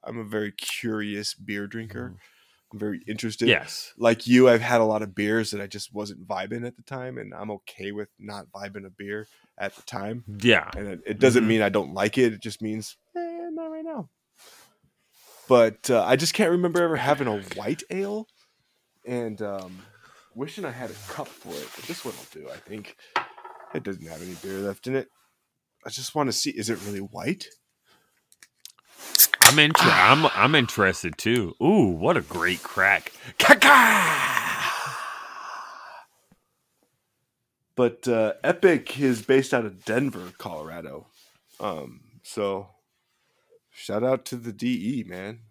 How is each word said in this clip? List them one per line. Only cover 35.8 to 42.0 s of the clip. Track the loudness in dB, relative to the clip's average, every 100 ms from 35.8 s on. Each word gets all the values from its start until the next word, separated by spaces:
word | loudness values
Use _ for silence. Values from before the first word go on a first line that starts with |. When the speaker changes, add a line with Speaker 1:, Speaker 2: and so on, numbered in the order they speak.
| -20 -20 _ _ _ _ _ _ _ _ _ _ _ _ _ _ _ _ _
Speaker 1:
But, | 0 0 0 -2
uh, | 2 2 0
Epic | -2 4 4 4 -2 -2
is | 0 0
based | 2 2 4
out | -2
of | -2 -10
Denver, | -4 -2 -2 -6 -14 -14
Colorado. | -12 -12 -12 -14 -14 -16 -20 _ _ _ _ _
Um, | -8 -8 -12 -18